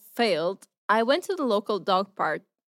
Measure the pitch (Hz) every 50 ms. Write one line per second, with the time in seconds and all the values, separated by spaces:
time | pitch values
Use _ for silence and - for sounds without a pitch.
0 | - - - - 233 214 170 151 165 180 190 - - _ _ _ _ - 208 226
1 | 226 233 285 359 - - 381 320 285 240 202 208 214 - 208 190 - 208 185 185
2 | 196 196 _ - - 160 151 - - _ _ _ _